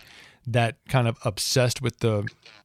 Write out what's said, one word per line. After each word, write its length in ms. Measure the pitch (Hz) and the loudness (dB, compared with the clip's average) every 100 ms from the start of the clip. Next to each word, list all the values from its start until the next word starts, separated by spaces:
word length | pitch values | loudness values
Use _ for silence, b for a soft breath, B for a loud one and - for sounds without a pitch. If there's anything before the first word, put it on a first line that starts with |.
| B B B B 120 | B B B B -2
that 300 | 117 117 - - | 0 0 -2 -2
kind 200 | 131 117 | 0 2
of 100 | - | 0
obsessed 580 | 113 92 - 131 123 - | -6 -4 -2 2 2 0
with 160 | 123 - | -4 -2
the 300 | 117 104 101 - B 101 | 0 0 -4 -10 B -20